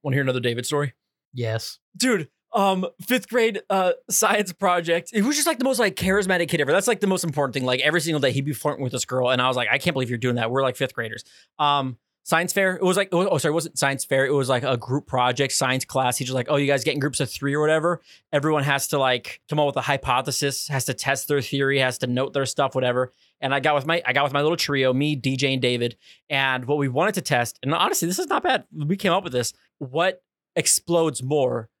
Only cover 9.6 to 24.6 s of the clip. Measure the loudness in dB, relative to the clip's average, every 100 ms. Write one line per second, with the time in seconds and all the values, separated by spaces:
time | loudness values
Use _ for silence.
9.6 | 0 0 0 -2 -2 -2 -2 0 0 0
10.6 | -2 -2 -6 -4 -10 -10 -18 -20 _ _
11.6 | 0 2 -2 -8 _ _ -2 0 0 0
12.6 | 0 2 2 2 2 2 2 2 2 0
13.6 | -2 -2 0 0 0 2 2 2 2 0
14.6 | 0 -2 -2 -6 -2 0 0 2 0 0
15.6 | 0 -2 -2 0 0 -2 -4 -4 0 0
16.6 | 2 2 0 -2 -2 -2 -6 -4 -4 0
17.6 | 2 2 0 -2 _ -20 _ 0 2 0
18.6 | 2 0 0 0 2 0 -4 -18 _ 0
19.6 | 0 0 -2 -2 0 0 0 -2 -4 -4
20.6 | -4 -4 -4 -4 -2 -2 0 -2 -2 -2
21.6 | 0 2 0 -2 -2 -2 -2 -2 -4 -2
22.6 | 0 0 0 0 -2 _ _ _ -4 0
23.6 | 2 0 0 -2 0 0 2 2 0 0